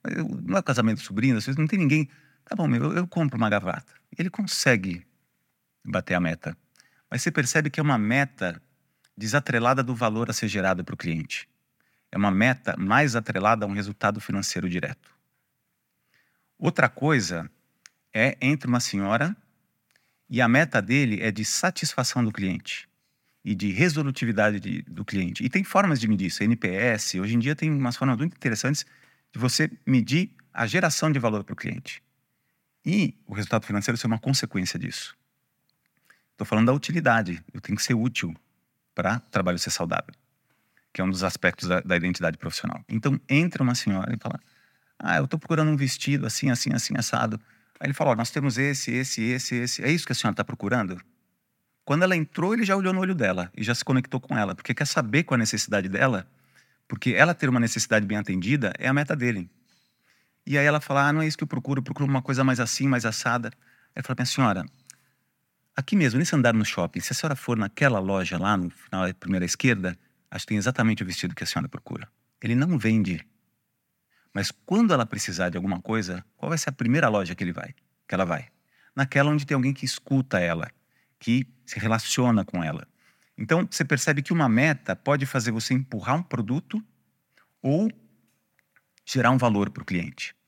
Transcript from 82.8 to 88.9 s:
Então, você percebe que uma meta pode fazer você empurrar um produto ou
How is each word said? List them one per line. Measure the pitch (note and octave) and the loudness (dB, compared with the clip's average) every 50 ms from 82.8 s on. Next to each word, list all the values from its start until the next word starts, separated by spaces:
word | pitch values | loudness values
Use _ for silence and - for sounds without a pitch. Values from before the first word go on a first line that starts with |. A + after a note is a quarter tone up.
| - _ _ _ _ _ _ _ _ _ _ | -10 _ _ _ _ _ _ _ _ _ _
Então, | - B2 A2 D#3+ E3+ G3 G#3+ | -10 -2 0 2 0 0 -2
você | - - D#3+ | -4 -4 -2
percebe | C3+ D3+ C3 - - D3 C#3+ | 0 0 0 2 0 0 0
que | C#3+ - | 0 0
uma | F3 E3+ D3 | 2 2 4
meta | B2 A2 A#2+ C#3+ D#3+ D3 - - - F#2 | 4 4 4 4 2 2 -2 -4 -6 -6
pode | - _ C3+ C#3+ C3+ C3+ | -4 _ 0 2 2 0
fazer | C3 - C3 A2 A#2+ | -2 -2 -2 -2 0
você | A2 A2+ A2+ - C3 | -2 -4 -2 -2 -2
empurrar | C3 C3+ - A#2+ G#2 F#2 A#2 C3+ | -2 -2 -4 -8 -6 -2 -2 -2
um | E3 F3+ | -2 -2
produto | - - - G#2+ G2+ B2 D#3+ - _ - G#3+ A3 _ _ _ _ _ _ _ _ _ _ _ _ _ _ _ | -4 -4 -4 -2 -2 -2 -4 -4 _ -8 -8 -8 _ _ _ _ _ _ _ _ _ _ _ _ _ _ _
ou | - C3 D3 E3 G#3+ A3 - - _ _ _ _ _ _ _ _ _ _ _ _ _ _ _ _ _ _ | 0 0 2 2 2 0 -2 -6 _ _ _ _ _ _ _ _ _ _ _ _ _ _ _ _ _ _